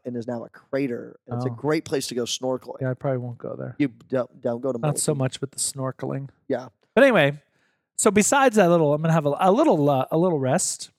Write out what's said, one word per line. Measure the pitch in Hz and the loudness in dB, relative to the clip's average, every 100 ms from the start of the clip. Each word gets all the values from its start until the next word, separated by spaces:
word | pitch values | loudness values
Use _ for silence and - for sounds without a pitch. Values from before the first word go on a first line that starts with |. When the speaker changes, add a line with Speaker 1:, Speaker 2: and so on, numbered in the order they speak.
| 123 | -10
Speaker 1:
and | 120 | -8
is | 113 | -8
now | 120 | -10
a | 110 | -12
crater. | - _ 135 139 117 117 - - | -18 _ -4 -4 -6 -10 -18 -10
And | 120 | -6
it's | 127 | -6
a | |
Speaker 2:
Oh. | 113 | -4
Speaker 1:
great | 139 156 - | -4 -4 -2
place | 139 - | -6 -4
to | 120 | -6
go | 117 | -6
snorkeling. | - 131 127 127 - | -4 -4 -6 -8 -8
Speaker 2:
Yeah, | 131 | -6
I | |
probably | 127 143 127 | -4 -4 -4
won't | 123 117 | -6 -12
go | - 131 | -12 -10
there. | 131 123 | -10 -4
Speaker 1:
You | 139 117 - | -4 -4 -6
don't, | 127 117 - | -4 -4 -6
don't | 127 120 | -6 -4
go | 135 | -4
to | 120 | -2
Speaker 2:
Not | 151 143 | -2 -2
so | - | -2
Speaker 1:
Molokini. | 143 | -2
Speaker 2:
much | 131 - | -2 -4
with | 135 | -10
the | - | -8
snorkeling. | - 135 131 - 135 139 135 - - | -8 -6 -8 -8 -8 -8 -10 -14 -6
Speaker 1:
Yeah. | 123 127 _ _ - | -6 -6 _ _ 4
Speaker 2:
But | 277 | 4
anyway, | 202 143 147 _ _ _ _ _ - | 6 2 0 _ _ _ _ _ -2
so | 220 | 2
besides | 202 202 285 269 214 | 4 4 4 4 6
that | 175 | 6
little, | 170 147 | 4 4
I'm | 151 | 2
gonna | 160 | 2
have | 160 143 | 2 2
a, | 143 | 2
a | 185 | 4
little, | 226 320 170 143 | 4 4 4 4
uh, | 135 - | 2 0
a | 160 | 0
little | 185 151 | 0 0
rest. | 127 156 - - - | 0 0 -2 -6 -12